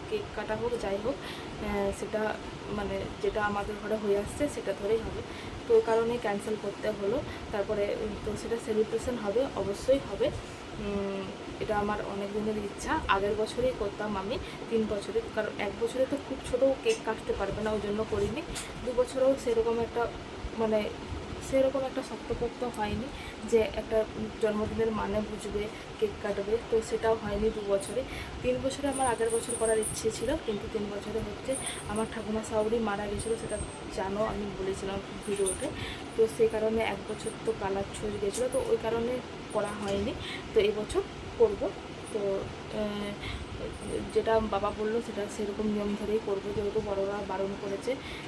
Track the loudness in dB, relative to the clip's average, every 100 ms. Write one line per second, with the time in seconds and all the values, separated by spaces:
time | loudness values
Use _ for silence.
0 | -2 -4 -4 -4 -2 0 0 0 0 0
1 | 0 -2 -4 -8 -8 -6 -2 2 2 0
2 | -2 0 0 -2 -6 -8 -6 -2 -2 -2
3 | -4 -2 0 2 2 2 -2 -4 0 0
4 | 4 2 2 0 0 0 -2 0 2 2
5 | 0 -6 -6 -8 -8 -4 6 8 8 6
6 | 4 2 2 0 0 -2 -2 -2 -2 0
7 | 2 0 -2 -6 -4 -2 0 2 2 0
8 | -2 -4 -4 -4 -2 -2 0 2 4 2
9 | 0 -2 2 2 2 0 -2 0 4 4
10 | 4 0 0 0 -8 -10 -10 -6 -2 -2
11 | -2 -2 -6 -8 -8 -6 -2 0 2 0
12 | -2 -4 -2 -2 0 0 -4 -4 -2 0
13 | 2 2 2 2 0 0 0 0 -2 -2
14 | -4 -2 -2 -4 -6 -8 -2 0 2 0
15 | -2 -2 -2 -2 -2 -2 -4 -2 -2 2
16 | 0 0 -4 -6 -2 4 4 4 2 0
17 | 0 -2 -2 0 0 0 0 0 0 0
18 | 0 0 0 -2 -4 -6 -6 -6 -2 2
19 | 2 4 6 6 4 4 4 2 0 0
20 | -2 -2 -10 -8 -6 0 2 4 2 -4
21 | -6 -6 -6 -8 2 4 4 4 -2 -4
22 | -6 -6 -4 -2 -2 -2 -4 -2 -2 -2
23 | -4 -8 -10 -8 4 4 4 0 0 2
24 | 2 -2 -6 0 2 2 0 2 2 2
25 | 0 0 -2 -4 -4 -4 -4 -6 -10 -2
26 | -2 0 -2 -2 2 0 2 0 2 2
27 | 4 4 2 2 2 2 2 2 2 -2
28 | -4 -4 -6 -4 0 2 0 0 0 2
29 | 2 4 2 2 0 0 4 4 2 0
30 | 0 0 0 0 0 -2 -2 -2 -2 -4
31 | -4 -4 -4 -6 -4 -4 -4 -6 -4 -2
32 | -2 -2 -2 -2 0 2 4 4 2 0
33 | -2 -2 0 -2 -2 -4 -4 -8 -6 -2
34 | -2 0 0 0 -4 -2 -2 -2 -2 -4
35 | -4 -6 -2 2 2 0 -2 -4 -6 -8
36 | -2 4 4 6 4 4 2 2 2 0
37 | -4 -6 -6 -4 -2 0 0 0 -2 -4
38 | -4 -2 0 0 2 2 2 2 2 0
39 | 2 -2 -4 -10 -4 0 0 -2 0 0
40 | 0 -2 -6 -6 0 4 6 4 0 0
41 | 0 -2 -4 4 4 4 -2 -2 -8 -10
42 | -6 -2 0 0 -2 -8 -6 -4 -2 -2
43 | -4 -6 -6 -6 -6 -6 -6 -6 -4 -4
44 | 0 2 6 4 4 2 0 0 0 0
45 | -2 -4 -4 -2 -4 0 0 2 0 -2
46 | 0 0 2 -2 -2 -2 0 0 0 0
47 | 0 -2 -2 -2 -2 -2 -4 -4 -2 -4
48 | -4 -8